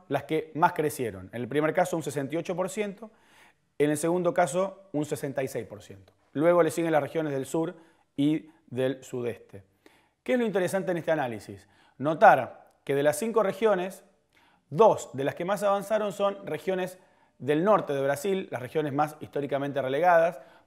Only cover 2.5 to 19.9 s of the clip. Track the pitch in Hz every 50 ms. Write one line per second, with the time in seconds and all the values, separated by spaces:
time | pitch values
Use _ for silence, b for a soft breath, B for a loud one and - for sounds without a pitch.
2.5 | 180 165 185 175 - 214 208 202 190 - 226 214 b b b b b b b b
3.5 | b b _ _ _ - 143 147 151 147 - 165 175 180 175 175 170 185 175 151
4.5 | 165 180 190 190 190 - - - - 147 151 143 151 - - 143 127 139 135 127
5.5 | - 123 110 - 110 101 - - 101 98 - _ _ _ _ _ - 139 156 170
6.5 | 175 175 165 156 135 175 165 165 160 147 139 135 - 165 156 147 139 135 131 -
7.5 | - 160 165 165 - b b b b b b b - - 139 151 156 156 - -
8.5 | - _ _ - 123 120 131 131 139 131 131 - - 127 120 117 101 - - -
9.5 | - 98 - _ b b b b b b b b b b - - 254 247 233 226
10.5 | 175 196 180 160 185 190 175 175 180 165 151 - 160 156 139 123 113 101 - -
11.5 | 101 98 - b b b b b b b 127 151 165 156 226 180 160 131 117 -
12.5 | - - - _ _ _ _ - 139 139 143 147 143 - 233 226 208 220 202 190
13.5 | 190 - 226 214 202 180 180 185 - - - _ _ _ _ _ b b b b
14.5 | b b b - 135 160 220 202 156 - - - - 131 139 143 135 - 170 180
15.5 | 208 175 208 202 196 202 185 - 220 214 214 202 180 - 202 202 196 196 - -
16.5 | 156 147 - - - 185 185 180 - b b b b b b b b b 127 131
17.5 | 147 156 175 214 208 175 - - 143 139 135 139 143 143 - 202 190 190 190 -
18.5 | - 120 123 123 - 160 151 147 131 143 151 147 151 - - - - 147 143 127
19.5 | 143 139 143 143 131 139 127 131